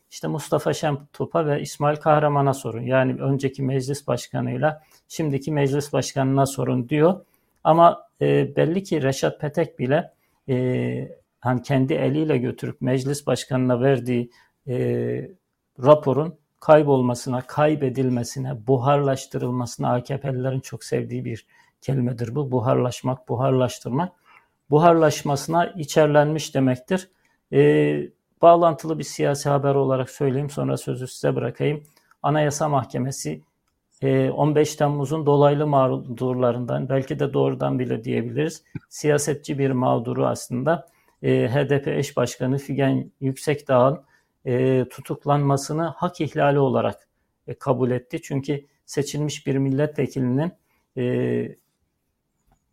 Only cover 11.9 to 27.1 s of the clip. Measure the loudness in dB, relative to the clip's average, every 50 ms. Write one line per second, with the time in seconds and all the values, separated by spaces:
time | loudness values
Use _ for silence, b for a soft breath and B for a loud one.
11.9 | 0 0 0 0 0 0 0 0 0 0 0 -2 -6 -6 -8 -10 -8 -6 -2 -2
12.9 | -2 0 -2 -2 -6 -4 -2 -2 -2 -2 -2 -2 -2 0 0 0 0 2 2 2
13.9 | 2 2 0 -2 -2 -2 -2 -6 b b b b b b -10 -8 -4 -4 -2 -2
14.9 | -2 -2 -2 -4 -4 -6 -8 -10 -16 _ _ _ _ _ _ _ _ 2 6 8
15.9 | 8 8 6 2 0 0 0 -4 -6 _ _ _ _ -2 4 6 8 8 8 6
16.9 | 4 4 4 2 0 -2 -4 -4 -4 -4 -6 -6 -2 0 2 2 2 0 -2 -2
17.9 | -2 -2 -2 0 0 -2 -4 -6 -8 -8 -8 -8 -8 -6 0 0 2 2 4 2
18.9 | 2 2 2 0 -2 -2 -6 -8 -8 -6 -4 -4 -4 -4 -6 -6 -6 -6 -2 -2
19.9 | -2 -2 -2 -4 -8 -6 -6 -6 -6 -4 -4 -4 -4 -6 -8 -10 -14 -14 -10 -6
20.9 | -6 -4 -4 -6 -8 -8 -8 -8 -10 -12 -14 b b b b b b b -8 -4
21.9 | -4 -2 -2 -2 -4 -6 -6 -6 -6 -6 -4 -2 -2 0 0 2 2 2 0 -2
22.9 | -4 -6 -6 -6 -6 -6 -6 -6 -4 -2 0 0 2 2 0 0 -4 -6 -8 -6
23.9 | -4 -4 -4 -4 -8 b b b b b b b b b _ 2 4 6 8 8
24.9 | 8 8 6 4 2 0 -2 -2 -2 -2 -2 -2 0 0 0 0 -4 -8 -8 -2
25.9 | 2 4 4 6 6 4 4 4 2 -4 -4 -4 -2 0 2 2 0 -2 -2 -4
26.9 | -4 -4 -4 -6